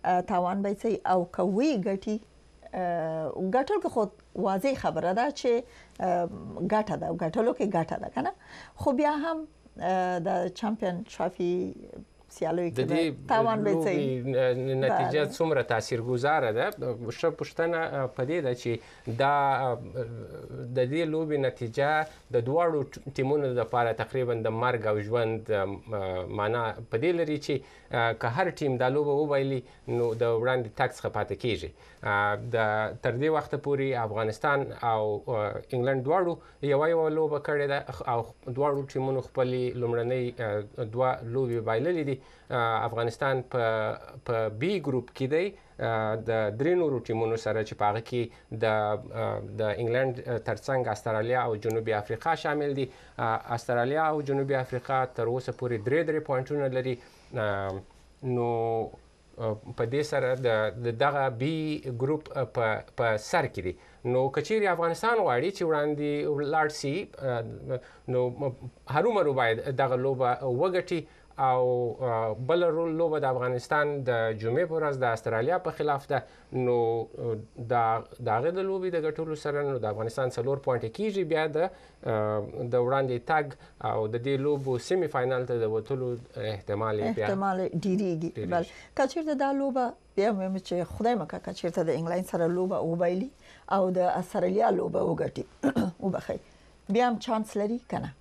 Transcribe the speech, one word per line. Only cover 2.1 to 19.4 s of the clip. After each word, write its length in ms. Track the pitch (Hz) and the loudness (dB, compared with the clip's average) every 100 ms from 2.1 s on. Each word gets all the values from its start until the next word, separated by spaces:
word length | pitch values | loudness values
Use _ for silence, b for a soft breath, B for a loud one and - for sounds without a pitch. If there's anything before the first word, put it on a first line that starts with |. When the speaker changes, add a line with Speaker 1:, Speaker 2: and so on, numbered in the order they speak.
| 214 - - - - - | -6 -6 -20 -20 -20 -10
Speaker 1:
اه، 560 | 185 180 170 160 160 156 | -4 -2 0 -2 -2 -4
ګټل 520 | - 190 247 - 415 | -4 0 2 2 0
که 60 | 339 | 0
خو 160 | 240 208 - - | 0 0 -4 -12
واضح 380 | - 196 190 269 | -2 0 2 0
خبره 400 | 262 175 165 170 | 0 -2 0 0
ده 160 | 196 277 | 2 0
چې، 340 | 285 254 233 247 B B - | 0 2 2 -2 B B -4
اه، 300 | - 175 170 202 160 | 0 0 0 -6 -10
ګټه 400 | - 180 214 214 | -4 0 0 0
ده، 120 | 151 160 | -4 -4
ګټلو 400 | 170 165 240 233 | -2 -2 2 0
کې 120 | - 214 | 2 0
ګټه 300 | 170 160 - | 0 -2 -4
ده، 100 | - | -6
که 60 | 247 | -4
نه؟ 100 | 330 - B B B | -4 -6 B B B
خو 160 | - 302 | -2 0
بیا 200 | 262 294 | 4 2
هم، 360 | 302 330 320 311 - - - | 2 -2 -4 -8 -18 -20 -6
اه، 400 | 175 185 180 180 | 0 0 0 0
د 280 | 165 180 180 | 0 0 -2
چمپیون 560 | 180 214 220 190 175 | -2 -2 0 -2 -4
ټرافي 720 | 220 - 185 185 175 180 185 - - - - - - | -8 -4 -4 0 0 0 -2 -8 -16 -18 -20 -20 -20
سیالیو 400 | - 160 170 175 | -4 -2 0 0
Speaker 2:
د 80 | 120 | 0
Speaker 1:
کې 60 | |
به 120 | 151 | 0
Speaker 2:
دې 320 | 320 330 - - | 2 0 -4 0
Speaker 1:
تاوان 360 | 220 226 220 | 2 4 2
به 80 | 208 | 2
یې 40 | |
څه 120 | 175 175 | 2 2
وي؟ 360 | 180 135 127 | 0 0 -2
Speaker 2:
لوبې، 140 | 127 127 | 0 2
اه، 160 | 127 | 2
نتیجه 720 | 123 131 131 135 90 - 151 | 2 0 0 2 2 2 2
Speaker 1:
بله. 100 | 147 | 0
Speaker 2:
څومره 280 | - 165 143 | 0 2 2
تاثیرګذاره 920 | 117 113 - 120 117 123 139 156 120 | 2 0 0 -4 -2 0 2 2 2
ده؟ 180 | 110 185 196 131 113 117 | 0 -2 -2 -6 -4 -6
ښه 200 | - 165 | -2 -2
پوښتنه، 460 | 151 143 - 165 | -2 -6 -2 0
اه، 320 | 165 165 143 127 | 0 -2 -2 -4
په 160 | - | -2
دې 140 | 127 170 | -2 0
ده 100 | 135 | 0
چې 240 | 123 120 113 B B - | -2 -2 -4 B B -8
دا، 280 | 113 135 143 | 2 4 4